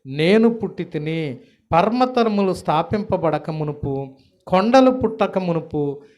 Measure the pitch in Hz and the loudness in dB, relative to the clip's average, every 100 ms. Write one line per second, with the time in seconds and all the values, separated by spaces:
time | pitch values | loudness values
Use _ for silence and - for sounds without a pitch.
0 | 131 143 165 220 226 226 196 - 170 156 | -10 -2 2 4 4 0 -6 -8 -8 -8
1 | 151 160 151 123 - _ - 160 208 247 | -6 -4 -6 -8 -16 _ -2 2 2 2
2 | 254 247 220 202 190 175 - 156 170 214 | 0 2 0 0 0 -2 -2 -2 -2 -4
3 | - 180 160 151 160 156 147 147 131 135 | -2 -2 -2 -2 -4 -6 -6 -6 -6 -6
4 | 135 - _ _ - 185 214 262 254 254 | -8 -16 _ _ -2 0 6 6 6 4
5 | 220 - 196 190 180 165 160 151 143 139 | -2 -2 -2 -2 -2 -4 -4 -4 -4 -6
6 | - | -14